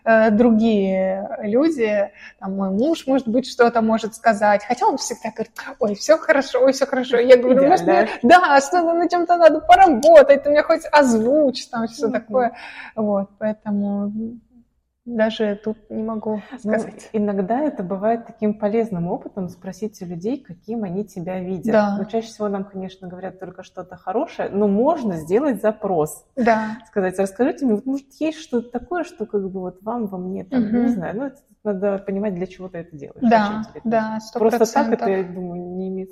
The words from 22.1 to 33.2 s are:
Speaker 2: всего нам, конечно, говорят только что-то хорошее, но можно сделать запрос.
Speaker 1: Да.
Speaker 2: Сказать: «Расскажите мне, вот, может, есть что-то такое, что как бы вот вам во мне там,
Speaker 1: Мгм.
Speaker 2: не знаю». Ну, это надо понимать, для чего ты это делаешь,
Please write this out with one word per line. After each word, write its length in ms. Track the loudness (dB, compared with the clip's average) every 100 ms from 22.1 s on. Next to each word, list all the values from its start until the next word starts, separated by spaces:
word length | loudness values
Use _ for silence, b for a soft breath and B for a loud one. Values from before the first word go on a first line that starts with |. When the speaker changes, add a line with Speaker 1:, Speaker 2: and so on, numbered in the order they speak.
| -6 -8
Speaker 2:
всего 220 | -8 -6
нам, 160 | -6
конечно, 420 | -8 -12 -14 -14 -18
говорят 320 | -14 -14 -14
только 240 | -16 -18
что-то 320 | -18 -18 -18 -14
хорошее, 520 | -6 -4 -4 -6 -4
но 160 | 0 0
можно 500 | 2 0 0 -2 -6
сделать 460 | -2 0 0 -2
запрос. 640 | -2 -2 -2 -2 -2 -6 _
Speaker 1:
Да. 440 | -2 0 0 -2 -10 -8
Speaker 2:
Сказать: 280 | -4 -2 -2
«Расскажите 440 | -4 -2 -2 0 -2
мне, 100 | -2
вот, 100 | -2
может, 260 | -8 -8 -6
есть 200 | -6 -6
что-то 280 | -6 -6 -4 -10
такое, 280 | -6 -6
что 220 | -6 -10 -6
как 220 | -4 -4
бы 120 | -8
вот 200 | -10 -10
вам 260 | -8 -6 -6
во 120 | -8
мне 260 | -8 -10
там, 160 | -4 -2
Speaker 1:
Мгм. 180 | 0 0
Speaker 2:
не 60 | 0
знаю». 280 | -2 -4 -6
Ну, 80 | -8
это 100 | -12 _ _
надо 360 | -6 -4 -2 -4
понимать, 360 | -4 -4 -4
для 120 | -4 -8
чего 200 | -10 -14
ты 100 | -14
это 180 | -14 -16
делаешь, 260 | -18 -2